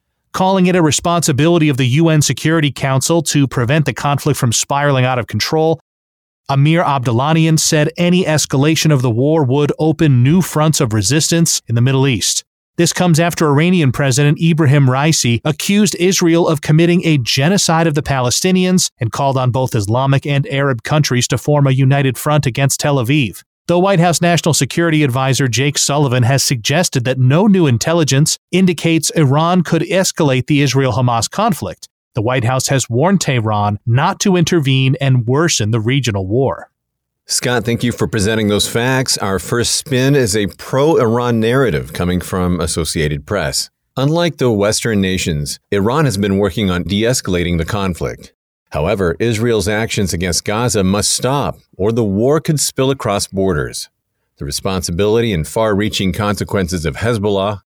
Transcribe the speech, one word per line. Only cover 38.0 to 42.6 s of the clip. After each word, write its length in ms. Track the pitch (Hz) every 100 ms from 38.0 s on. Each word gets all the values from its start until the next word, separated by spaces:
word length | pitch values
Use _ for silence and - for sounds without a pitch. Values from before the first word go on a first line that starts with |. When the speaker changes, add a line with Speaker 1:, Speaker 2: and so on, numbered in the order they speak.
| 101
Speaker 2:
presenting 400 | 113 101 113 104
those 180 | 101 -
facts. 520 | 120 123 131 127 -
Our 200 | 104 95
first 360 | - 120 113
spin 400 | - - 127 131
is 200 | 143 120
a 120 | 107 104
pro-Iran 920 | - - 131 147 151 120 117 120 117
narrative 540 | 110 127 131 76 65
coming 300 | - 90 90
from 380 | - 95 90 87